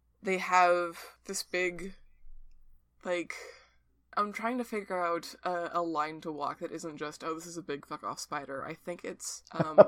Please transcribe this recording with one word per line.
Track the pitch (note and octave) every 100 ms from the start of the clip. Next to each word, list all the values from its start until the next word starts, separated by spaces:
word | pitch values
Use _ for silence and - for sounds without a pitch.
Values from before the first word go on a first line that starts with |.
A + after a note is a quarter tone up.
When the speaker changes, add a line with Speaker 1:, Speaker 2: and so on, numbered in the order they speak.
| _ _
Speaker 1:
they | - F#3
have | F3+ F#3 F3+ F3+ F3 E3+ - - -
this | G3
big, | - F3+ F3+ F3 F#3 - - - - - - - - - _ _ G3
like, | F3 E3 - - - - _ _ _ _ -
I'm | G#3
trying | G3+ A3+ B3
to |
figure | A#3 A3 F#3+ F#3
out | F3 E3+ - -
a, | F3+ F3 E3+
a | F3
line | E3+ D#3 D3+ D#3+
to | D#3+
walk | D3 C#3 -
that | F3
isn't | D#3+ E3+ D3+
just, | D3+ D3+
"Oh, | D#3+ D#3+
this | F3
is | E3+
a |
big | - C#3+ -
fuck | D3
off | G#2 B2
spider." | - D3 C#3+ - -
I | E3
think | - F3
it's, | - - - - -
Speaker 2:
<laughs> |
Speaker 1:
um, | E3 D#3+ D#3